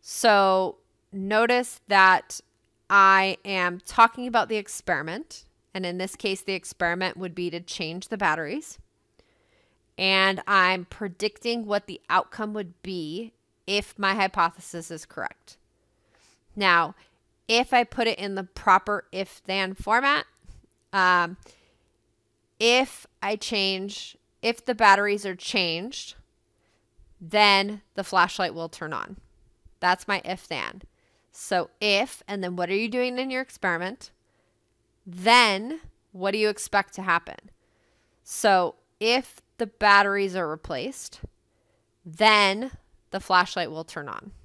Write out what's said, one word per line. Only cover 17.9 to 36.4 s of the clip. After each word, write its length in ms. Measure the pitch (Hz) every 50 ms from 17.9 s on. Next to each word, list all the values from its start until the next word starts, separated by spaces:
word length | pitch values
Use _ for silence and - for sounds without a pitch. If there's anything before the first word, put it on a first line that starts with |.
| - - 233
it 120 | 226 - -
in 160 | 196 202 196
the 80 | 190 190
proper 640 | 180 _ - - 214 185 190 - 208 208 196 - _
if-then 640 | - 185 190 185 - - _ - 185 196 190 190 190
format, 520 | - - 202 214 240 247 277 285 302 - _ _ _ _ - - - _ _ _ _ _ _
um, 460 | - 196 185 180 180 175 175 170 185 - - - - _ _ _ _ _ _ _ _ _ _ _ _ _ _ _ _ _ _ _ _ _
if 480 | - 233 240 262 269 262 - - - - _ _ -
I 120 | 202 214
change, 800 | 214 - - 233 202 196 190 190 185 190 202 202 - - - - _ _ _ _ _ -
if 200 | 226 233 - _
the 120 | - 240
batteries 500 | 214 233 202 196 196 202 208 202 208 202
are 100 | 196 185
changed, 800 | 180 - - - 208 185 170 160 165 185 240 277 - - - - - _ _ _ _ _ _ _ _ _ _ _ _ _ _ _ _ - _ _ _
then 640 | 185 165 185 214 214 202 196 196 196 202 214 202 _ _ _
the 80 | - 190
flashlight 500 | - - 185 170 180 - - 190 170 104
will 160 | 165 165 165
turn 240 | - - 160 156 160
on. 240 | 110 - - 190 - _ _ _ _ _ _ _ _ _ - _ _
That's 280 | - 180 185 - -
my 140 | - 202 185 -
if-then. 600 | - 185 180 - - 165 131 85 57 - 190 - - _ _ _ _ _ _ _ _
So 380 | _ - - - 202 180 175 - _ _
if, 400 | 214 208 202 196 240 269 - - _
and 160 | - 202 196 185
then 140 | 180 180
what 120 | 175 175 170
are 60 | 190
you 140 | 202 226 226
doing 280 | 214 247 247 254 247
in 140 | 247 262 262
your 100 | 262 254
experiment? 720 | 262 _ - - - 190 175 165 175 185 240 - - - _ _ _ _ _ _ _ _ _ _ _ _ _ _ _ _ _ _ _
Then 760 | 190 170 180 180 220 233 247 240 220 196 190 214 247 311 320 - - _ _ _ _
what 200 | _ 185 180 196
do 60 | 196
you 120 | 220